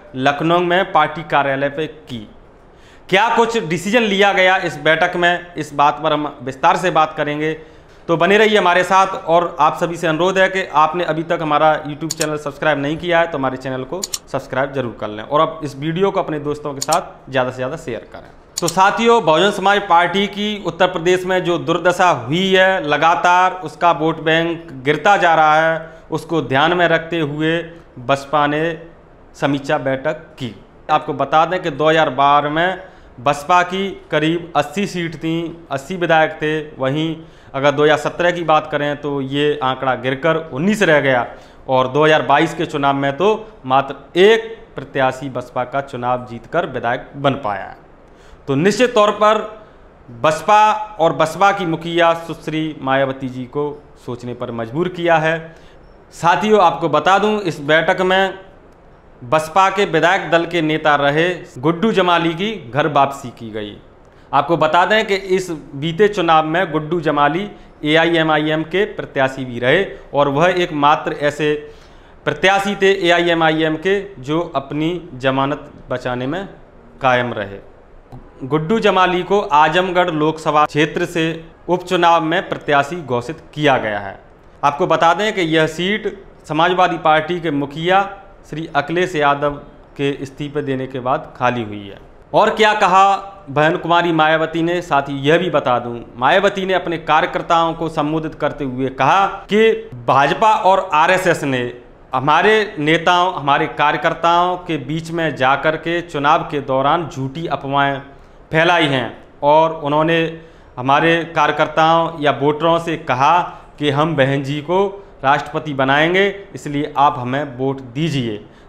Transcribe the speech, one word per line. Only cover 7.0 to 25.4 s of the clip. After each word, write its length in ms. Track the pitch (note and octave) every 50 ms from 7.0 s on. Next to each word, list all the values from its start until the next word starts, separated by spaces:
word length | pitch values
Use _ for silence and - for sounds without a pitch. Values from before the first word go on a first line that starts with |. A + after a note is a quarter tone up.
| D#3 D3+ -
करेंगे। 560 | D#3 D3 D3 D3 D3+ D#3 D#3 D#3+ D#3 - - - - - - - - - -
तो 80 | E3+
बने 220 | D#3 E3+ F#3 G3 G#3
रहिए 200 | A3 G#3+ G#3 G#3
हमारे 260 | F3+ F3 F3 F3+ F3
साथ 220 | - F#3+ F#3+ F#3+
और 500 | F#3+ E3 - - D#3 E3 F3 F3 E3+ - -
आप 160 | D3 D#3+ D#3 -
सभी 160 | F3 E3 F3
से 100 | D#3+ F3
अनुरोध 320 | E3 D#3 D3+ F3 F#3+ F#3 F#3+
है 100 | F#3+ F#3+
कि 180 | F#3+ F#3+ F#3 - -
आपने 300 | D3 D#3 D#3 D#3+ F3+ F3
अभी 180 | D#3 D#3 D#3+ D#3+
तक 160 | E3 F3 E3 D#3+
हमारा 420 | D3+ D3 D3 D#3 D#3 D3+ D3 -
YouTube 300 | D3 D3 C#3 D#3+ D#3+ -
चैनल 220 | - D#3+ D3+ D3+
सब्सक्राइब 420 | D3 - C#3+ C#3 - D#3+ D#3 D3 C#3+
नहीं 180 | C#3 C#3+ E3
किया 240 | D#3 E3+ F3 E3+ E3
है 60 | E3+
तो 120 | E3 E3 C#3
हमारे 180 | C3+ C3 B2+
चैनल 280 | B2+ - C3+ C3 B2+ C3
को 180 | C3 E3 F#3 G#3
सब्सक्राइब 720 | - - - - - - C3 - - C3 B2+ C#3 C#3 C#3+
जरूर 240 | C3+ B2 A#2 G#2+ -
कर 80 | G#2+ G#2+
लें 160 | G#2+ G#2+ A2
और 160 | - C#3 D3+
अब 200 | D#3+ - - - D3+
इस 120 | C#3 B2+
वीडियो 340 | C3+ C#3+ D#3+ E3 F#3 G3 G3
को 100 | F#3 F#3
अपने 180 | E3 D#3 D#3 D3+
दोस्तों 360 | C#3 D3 D3 D3 - D3+ C#3
के 60 | C3+
साथ 500 | - - D#3+ F#3 - - - - - -
ज़्यादा 200 | C3 C3 B2+ B2+
से 60 | A#2
ज़्यादा 200 | B2 B2+ C3 D#3+
शेयर 320 | D#3+ - - A2+ G2+ - - -
करें। 180 | E2+ - - - - - - - -
तो 80 | F3 E3
साथियों, 560 | E3+ F#3 F#3 G3+ G3 A3 A#3 A#3 A3 A3+ F3
बहुजन 260 | D#3+ D#3 D#3+ F#3 G#3
समाज 320 | G3+ G3 F#3 G3 G3+ G3+ G3 E3+
पार्टी 380 | E3+ E3+ F3 F3 - G3 G3+
की 380 | G3+ G3+ G3 G#3 G#3+ G#3+ G3 G#3
उत्तर 200 | F3 E3 E3 F#3
प्रदेश 380 | F3+ F#3 F3+ D#3+ F3 F#3 F3+ F#3
में 200 | F#3 F#3 F#3 -
जो 140 | E3 F3 D#3
दुर्दशा 520 | C3+ D#3 E3+ F3 E3 F3+ F3 F#3 F#3 F3
हुई 460 | D#3 B2+ A2+ A#2+ D3+ F3+ F#3+ F#3+ F#3
है, 320 | F#3 F#3+ F#3+ F#3+ F#3 D#3 D3
लगातार 640 | D3 D3 D#3 E3 F3 F3 - F3 F3+ F3+ F#3 F#3 F3
उसका 400 | F3 D#3 D3+ - - F3 E3+ E3
वोट 280 | D3 D#3 D#3+ D#3 D#3
बैंक 480 | D#3 D#3+ D#3+ E3 E3 E3+ E3 E3 - - C3+ C3 B2+
गिरता 320 | C#3 D3+ D3 - G#3 G3+
जा 180 | F#3 F3 E3+ D#3+
रहा 200 | D#3